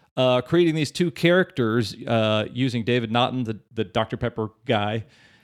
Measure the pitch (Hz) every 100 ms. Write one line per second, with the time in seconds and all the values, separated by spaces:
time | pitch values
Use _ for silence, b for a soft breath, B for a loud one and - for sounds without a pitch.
0 | b - 127 127 123 170 170 156 143 -
1 | 175 - 170 180 180 - 113 117 104 -
2 | 131 113 110 107 107 123 131 120 110 123
3 | 113 117 123 127 113 110 _ 113 98 113
4 | 110 120 120 - 107 - - 107 104 113
5 | - b b b